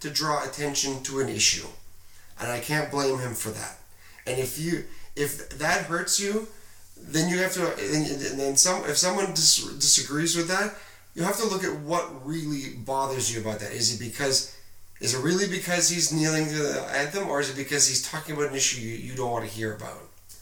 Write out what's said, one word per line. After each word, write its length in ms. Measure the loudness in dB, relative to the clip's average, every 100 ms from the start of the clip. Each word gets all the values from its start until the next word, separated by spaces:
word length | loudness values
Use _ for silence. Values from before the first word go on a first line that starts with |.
to 100 | -4
draw 340 | 0 0 0
attention 580 | -2 -2 -2 0 0 -2
to 160 | -2 -2
an 80 | 0
issue, 360 | 4 4 4 -2 -12 -14 -16 -16 -16 -16 -6
and 120 | -4
I 100 | -2
can't 300 | 0 0 0
blame 280 | 0 2 2
him 160 | -2
for 140 | -4 -4
that. 280 | -6 -8 -10 -18 -20 -20 -12 -4
And 120 | -2
if 200 | -2 -2
you, 260 | -2 -2 -4 -8 -8 -2
if 420 | -2 -2 -8 -4
that 280 | 0 0 0
hurts 340 | -2 2 0
you, 280 | 2 0 -4 -10 -18 -18 -20 -18
then 320 | -2 2 2
you 80 | 2
have 140 | 2
to. 120 | 0 -2
And, 400 | -2 0 0 0
and 320 | -2 -4 -2
then 180 | 2 6
some, 260 | 6 4
if 140 | 2 2
someone 340 | 4 4 2
dis-, 320 | 4 6 6 2 2
disagrees 580 | 6 6 4 0 2 2
with 120 | 2
that, 260 | 2 0 -4 -14 -20 -10
you 80 | -2
have 140 | 0 0
to 80 | 0
look 180 | 0
at 120 | -2 -2
what 460 | 0 0 0 -6 -6
really 480 | -4 -2 -4 -4
bothers 600 | -6 -2 0 0 0 0
you 60 | 0
about 200 | -2 -4
that. 120 | -4
Is 220 | 0 2
it 100 | 2
because, 500 | -4 0 2 2 0 -8 -16 -16 -16 -4
is 140 | -2
it 40 | 2
really 300 | 2 2 2
because 400 | 0 0 2 4
he's 240 | 4 2
kneeling 340 | 4 4 4 2
to 80 | 0
the 260 | 0 0 -2
anthem, 340 | 0 0 -2 0
or 120 | 0
is 100 | 0
it 60 | -2
because 320 | 0 4 4
he's 140 | 4 -2
talking 280 | -4 -4
about 160 | -2 0
an 40 |
issue 260 | 2 2 2
you, 140 | -4 -6
you 180 | -6
don't 160 | -4 -2
wanna 160 | -2 -2
hear 280 | -4 -4
about? 340 | -4 -8 -12 -16 -20 -20 -18